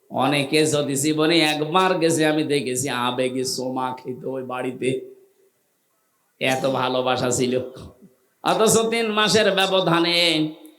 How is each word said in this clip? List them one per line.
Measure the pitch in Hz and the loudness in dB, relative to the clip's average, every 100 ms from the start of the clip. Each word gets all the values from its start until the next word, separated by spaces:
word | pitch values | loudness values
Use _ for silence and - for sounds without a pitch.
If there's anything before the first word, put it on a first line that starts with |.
| _ | _
অনেকে | - 131 143 135 151 156 | -2 0 2 2 2 2
যদি | 147 135 135 | 2 -2 -2
জীবনে | 151 151 156 170 | 0 2 4 4
একবার | 156 147 151 180 185 175 | 4 2 0 2 2 2
গেছে, | 165 147 156 | 2 2 2
আমি | 151 | 2
দেখেছি, | 147 143 123 127 139 | 0 -2 -2 -4 -4
আবেগে | 123 123 123 127 127 | -2 -2 -2 -2 -2
সোমা | 127 131 127 127 127 131 | -4 -4 -6 -4 -6 -6
খেত | 123 123 131 | -10 -10 -8
ওই | 131 | -8
বাড়িতে, | 123 127 131 123 127 131 - - _ _ _ _ _ _ _ _ _ _ _ _ | -8 -6 -6 -4 -4 -4 -8 -18 _ _ _ _ _ _ _ _ _ _ _ _
এত | 131 131 135 | -2 0 0
ভালোবাসা | 131 127 127 127 123 123 | -2 -2 0 0 0 -2
ছিল। | 123 120 127 - - - - - _ _ _ | 0 0 -2 -4 -12 -18 -20 -20 _ _ _
অথচ | - 180 220 196 226 | -2 2 2 2 2
তিন | 233 226 | -2 -2
মাসের | 214 214 208 208 | 0 2 4 2
ব্যবধানে | 185 190 190 170 170 175 170 170 156 156 - - | 2 2 2 2 2 2 2 2 2 -2 -6 -18